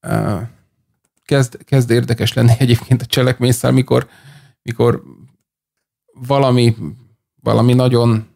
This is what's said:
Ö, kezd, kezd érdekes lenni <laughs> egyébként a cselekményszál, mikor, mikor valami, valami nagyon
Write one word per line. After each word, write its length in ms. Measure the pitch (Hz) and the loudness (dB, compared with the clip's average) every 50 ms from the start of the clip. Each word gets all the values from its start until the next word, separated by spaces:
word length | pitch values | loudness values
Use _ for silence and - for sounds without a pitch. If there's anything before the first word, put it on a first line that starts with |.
Ö, 360 | _ - 113 107 104 - 107 87 117 117 _ _ _ _ _ _ _ _ _ _ _ _ _ _ _ | _ -4 -4 -4 -2 -4 -4 -6 -8 -12 _ _ _ _ _ _ _ _ _ _ _ _ _ _ _
kezd, 400 | - 151 139 131 123 - - - | -2 0 0 0 -2 -4 -18 -8
kezd 260 | _ - 135 123 113 | _ 0 0 2 2
érdekes 420 | 113 120 120 120 113 113 - 113 - | 0 0 0 -2 -4 -2 -2 -4 -2
lenni 200 | 127 117 117 117 117 | 2 2 2 4 2
<laughs> 40 | 139 | 2
egyébként 380 | 120 120 117 - - 131 123 - | 0 0 0 0 -2 -2 -2 -2
a 40 | |
cselekményszál, 680 | - - - 127 127 127 - 123 123 123 - - 127 127 | -4 -2 -2 0 0 -2 -2 0 -2 -2 0 -2 0 0
mikor, 360 | 131 127 - 123 123 127 - _ - _ - - - _ _ _ _ _ | 0 0 0 -2 -2 -2 -4 _ -20 _ -20 -20 -20 _ _ _ _ _
mikor 400 | - 113 - 120 120 117 - - 67 60 50 - 131 _ _ _ _ _ _ _ _ _ _ _ _ _ _ _ _ _ - 127 | -14 -4 -2 0 0 0 -2 -6 -16 -20 -20 -20 -20 _ _ _ _ _ _ _ _ _ _ _ _ _ _ _ _ _ -20 -6
valami, 500 | 123 139 139 139 131 123 123 120 117 113 - - 76 - - - _ _ _ _ _ _ _ _ | -2 0 2 2 2 2 2 2 2 0 -2 -8 -14 -14 -16 -20 _ _ _ _ _ _ _ _
valami 320 | 110 110 113 113 123 123 | -2 0 2 2 2 2
nagyon 540 | 127 127 127 123 117 120 120 113 110 110 _ _ | 2 2 2 2 2 2 2 0 -2 -4 _ _